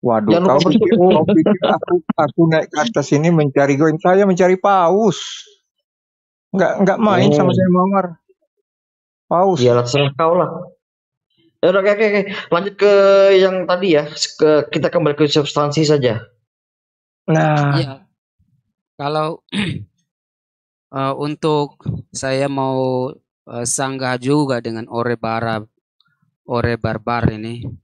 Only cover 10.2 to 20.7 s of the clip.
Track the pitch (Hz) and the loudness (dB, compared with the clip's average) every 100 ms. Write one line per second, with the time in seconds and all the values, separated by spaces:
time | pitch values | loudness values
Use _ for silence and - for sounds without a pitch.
10.2 | 165 180 156 180 - _ _ _ _ _ | 0 0 -2 -6 -14 _ _ _ _ _
11.2 | _ _ _ _ 165 190 196 208 220 202 | _ _ _ _ 0 2 0 2 2 0
12.2 | 196 190 - 170 196 196 202 202 196 196 | -2 -8 -4 -4 -4 0 4 6 6 6
13.2 | 196 196 190 185 170 180 190 147 147 - | 6 6 4 0 -2 -2 2 2 0 -8
14.2 | - - 156 151 - 165 151 175 151 143 | -10 0 2 4 0 -2 -2 0 -2 0
15.2 | 151 151 143 - 147 147 151 151 120 110 | 0 0 -2 -2 -2 0 2 2 2 -2
16.2 | - _ _ _ _ _ _ _ _ _ | -10 _ _ _ _ _ _ _ _ _
17.2 | - 160 156 151 143 143 131 135 _ _ | -2 0 2 0 0 -2 -4 -10 _ _
18.2 | _ _ _ _ _ _ _ _ 143 156 | _ _ _ _ _ _ _ _ -6 -4
19.2 | 156 - _ 196 190 - 104 _ _ _ | -6 -8 _ -4 -4 -6 -12 _ _ _
20.2 | _ _ _ _ _ | _ _ _ _ _